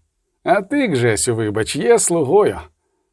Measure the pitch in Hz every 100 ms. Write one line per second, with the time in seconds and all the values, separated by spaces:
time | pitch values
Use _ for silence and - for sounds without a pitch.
0 | _ _ _ _ 147 190 196 285 254 135
1 | 120 104 - 113 110 104 107 143 226 233
2 | - 170 131 190 170 92 80 _ _ _
3 | _